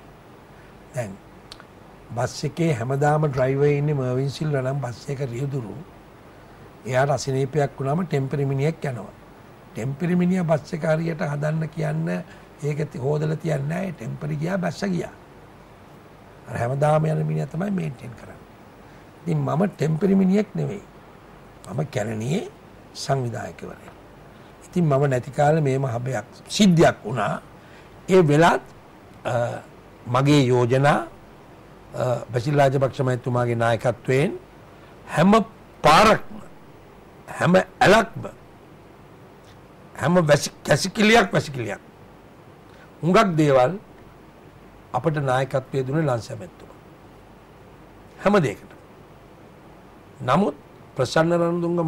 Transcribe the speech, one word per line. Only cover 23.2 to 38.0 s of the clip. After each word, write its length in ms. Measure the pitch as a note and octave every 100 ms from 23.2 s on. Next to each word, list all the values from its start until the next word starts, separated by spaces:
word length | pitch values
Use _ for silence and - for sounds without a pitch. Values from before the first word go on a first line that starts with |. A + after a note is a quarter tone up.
| A#2+ A2 - - - - - - - - - - - -
ඉතින් 200 | - F3+
මම 180 | D#3+ C3+ C#3+
නැති 240 | B2+ -
කාලේ 300 | - D3 D#3+
මේම 240 | C#3+ C3+
හබයක් 420 | C3+ A#2 B2+ A#2 - - -
සිද්ධියක් 480 | - G#3 E3 D3+ -
වුණා. 380 | G#3 B2 G#2 - - - - - - - -
ඒ 140 | F#3 D#3
වෙලත්, 340 | D3 E3+ F#4+ - - - - - -
අ, 80 | - A#2+ A#2 A#2 - - - - -
මගේ 360 | B2 C#3 D3 B2
යෝජනා, 500 | B2 A#2+ C3 C#3+ F3 E4+ - - - - - - - -
අ, 100 | - B2 A#2+ -
බසිල් 220 | A#2+ A2+ C#3+
රාජපක්ෂ 440 | C#3 C3+ C3 -
මහත්මයාගේ 580 | C3 B2 C3 B2 A#2+ A#2
නායකත්වයෙන් 680 | A#2 A2+ B2+ A2 - C3 F3 F4+ - - - - - - -
හැම 180 | - F#3 A3 G3 - - -
පාරක්ම, 520 | - E3 A3 F3 - G#3 - - - - - - - - -
හැම 260 | - C3+ F#3 - -
ඇලක්ම, 420 | E3+ G#3+